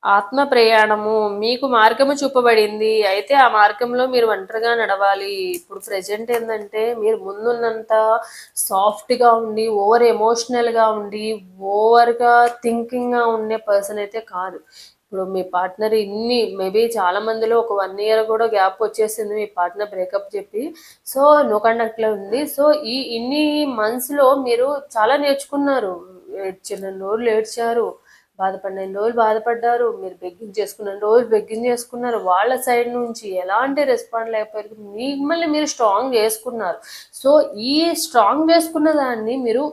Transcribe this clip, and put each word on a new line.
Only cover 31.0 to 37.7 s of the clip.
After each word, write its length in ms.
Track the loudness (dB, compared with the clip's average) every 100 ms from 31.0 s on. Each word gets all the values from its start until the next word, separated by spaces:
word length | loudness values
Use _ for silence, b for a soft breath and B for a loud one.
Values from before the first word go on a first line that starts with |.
| 2
రోజులు 240 | 2 4 0
బెగ్గింగ్ 340 | 0 -4 -2
చేసుకున్నారు. 460 | -2 -6 -8 -4 -2 0
వాళ్ళ 200 | 2 2 0 0
సైడ్ 220 | 0 0 -4
నుంచి 260 | -6 -8 -8 -6
ఎలాంటి 400 | -2 0 0 0 0
రెస్పాండ్ 420 | 0 -2 -8 -4 -6
లేకపోయారు, 380 | -6 -10 -12 -16 -16 -8
మిమ్మల్ని 480 | -6 -4 -4 -2 0 -2
మీరు 120 | -2
స్ట్రాంగ్ 420 | 0 2 2 0 0
చేసుకున్నారు. 600 | 0 -2 -8 -6 -6 -6 B B B -4
So 100 | 4 4 4 -4 -2